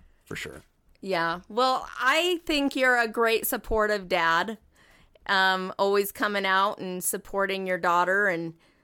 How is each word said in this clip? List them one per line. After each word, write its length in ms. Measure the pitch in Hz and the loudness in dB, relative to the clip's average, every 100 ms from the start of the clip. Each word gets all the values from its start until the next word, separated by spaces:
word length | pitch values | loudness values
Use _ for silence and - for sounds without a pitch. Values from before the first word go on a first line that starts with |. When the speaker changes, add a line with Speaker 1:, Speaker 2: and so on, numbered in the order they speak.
| - _ | -20 _
Speaker 1:
for 120 | - - | -16 -12
sure. 260 | - 143 - _ _ _ | -12 -14 -20 _ _ _
Speaker 2:
Yeah. 380 | 196 175 165 175 185 | -4 -2 -2 -4 -6
Well, 380 | 214 262 254 - - | 0 0 0 -4 -4
I 420 | 254 311 349 339 - | 0 2 2 -2 -2
think 300 | 302 277 269 | 0 0 2
you're 200 | 262 240 | 2 2
a 100 | 233 | 0
great 380 | 233 226 226 - | 0 2 2 0
supportive 640 | 240 - 220 208 208 180 | -4 -2 0 2 0 -2
dad. 480 | 180 165 165 190 214 _ _ _ - _ _ - | 0 2 2 0 -6 _ _ _ -20 _ _ -2
Um, 480 | 190 190 185 190 - | 2 2 2 -2 -2
always 340 | 196 202 202 | 2 2 0
coming 340 | - 214 202 196 | -2 -2 -2 0
out 320 | 190 202 - | 2 2 -2
and 240 | 190 180 | -6 -6
supporting 600 | - 202 - 196 196 190 185 | -6 -6 -4 -2 -2 -2 -2
your 120 | 180 | -2
daughter 480 | 175 175 175 196 208 | 2 2 4 2 2
and 260 | 165 165 160 _ _ | 0 -6 -10 _ _